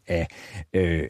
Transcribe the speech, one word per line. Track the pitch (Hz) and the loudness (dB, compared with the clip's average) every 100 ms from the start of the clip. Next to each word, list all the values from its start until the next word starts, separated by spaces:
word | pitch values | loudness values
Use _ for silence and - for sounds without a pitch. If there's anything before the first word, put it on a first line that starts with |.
| - | -2
af, | 85 80 - - 98 - | -2 -2 -6 -16 -14 -2
øh, | 92 87 80 | 2 2 2